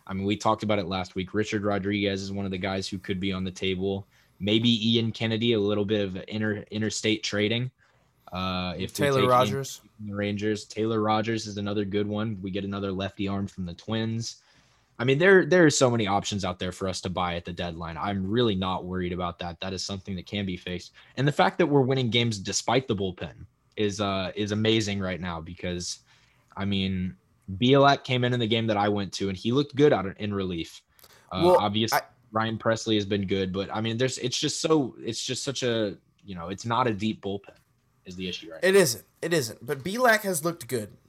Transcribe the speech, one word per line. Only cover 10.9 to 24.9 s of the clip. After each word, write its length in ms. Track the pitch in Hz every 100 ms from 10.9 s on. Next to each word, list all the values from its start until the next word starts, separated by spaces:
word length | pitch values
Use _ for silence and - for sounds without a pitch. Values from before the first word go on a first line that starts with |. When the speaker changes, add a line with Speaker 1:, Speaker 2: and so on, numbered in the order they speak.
| 113
Speaker 1:
Rogers 460 | 107 110 110 110 107
is 120 | 101
another 260 | 101 104
good 240 | 98 101 104
one. 300 | 104 113 98
We 80 | 98
get 140 | 98
another 260 | 98 98 98
lefty 380 | 92 98 - 98
arm 180 | 98 101
from 200 | - 87
the 80 |
Twins. 600 | 85 - 110 113 113 113 - _ _ _ _ _ -
I 60 |
mean, 140 | 123 139
there, 280 | 185 190 147
there 180 | 180
are 60 | 156
so 200 | - 127
many 160 | 117 98
options 380 | 101 - 101
out 140 | 92 90
there 140 | 92
for 140 | - 95
us 120 | 92
to 60 | 98
buy 280 | 90 87 87
at 80 |
the 80 | 90
deadline. 440 | 87 90 82 82 78
I'm 320 | 98 101 92
really 260 | 117 117
not 300 | 92 92 90
worried 280 | 90 92 90
about 260 | 90 87 85
that. 200 | 87 82
That 120 | 95
is 100 | 92
something 320 | - 98 101 92
that 100 | -
can 180 | 104
be 120 | 98 90
fixed. 360 | - 87 - - - -
And 100 | 143
the 60 |
fact 240 | - 185 -
that 100 | 165
we're 140 | 143
winning 300 | 127 131 120
games 280 | 120 117 104
despite 480 | 95 - - 123 -
the 80 | 101
bullpen 500 | 95 87 85 - - _ _ -
is, 240 | 104 95
uh, 320 | 101 95 90
is 180 | - 104
amazing 480 | 107 110 113 101